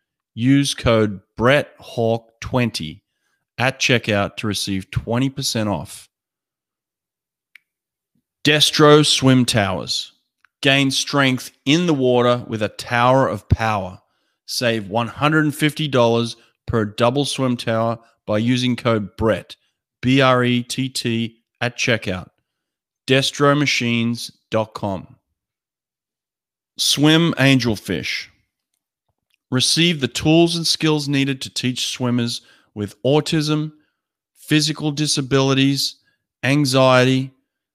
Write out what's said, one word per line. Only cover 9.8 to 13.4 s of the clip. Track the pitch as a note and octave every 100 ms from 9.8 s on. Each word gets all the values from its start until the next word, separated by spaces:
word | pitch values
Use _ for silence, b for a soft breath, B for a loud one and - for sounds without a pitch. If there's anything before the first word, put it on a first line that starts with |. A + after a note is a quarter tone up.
| A1+ - - _ _ _ _ -
Gain | C#3 C#3 C#3
strength | C3+ - C#3+ C3+ B2+ - _ -
in | D#3 F3
the |
water | C#3+ B2+ B2 A#2+ B2 -
with | A2
a | G#2
tower | - - A#2+ B2 C3 A2+
of | G2+